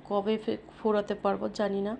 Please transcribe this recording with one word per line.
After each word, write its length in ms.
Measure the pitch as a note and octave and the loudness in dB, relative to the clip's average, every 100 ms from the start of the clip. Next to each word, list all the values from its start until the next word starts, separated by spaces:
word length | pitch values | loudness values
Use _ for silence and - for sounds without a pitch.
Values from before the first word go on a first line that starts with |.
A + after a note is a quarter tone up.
কবে 340 | - G3+ G3+ A3 | 0 0 2 0
ফে-, 260 | A3 A3 - - | 0 -4 -6 -2
ফুরাতে 360 | A3 G#3 G#3 | 2 2 2
পারবো 340 | G3+ G3+ G3 G#3+ | 0 0 0 -2
জানি 260 | G3+ G#3 G3 | 0 0 0
না। 160 | G3+ | -2